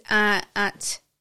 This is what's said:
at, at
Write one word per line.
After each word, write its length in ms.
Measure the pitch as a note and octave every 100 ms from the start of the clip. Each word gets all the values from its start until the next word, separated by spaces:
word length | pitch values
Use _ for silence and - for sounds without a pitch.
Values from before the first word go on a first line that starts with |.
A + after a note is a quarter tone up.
| -
at, 380 | G#3+ G#3 G3+ - -
at 420 | G3+ - - - _ _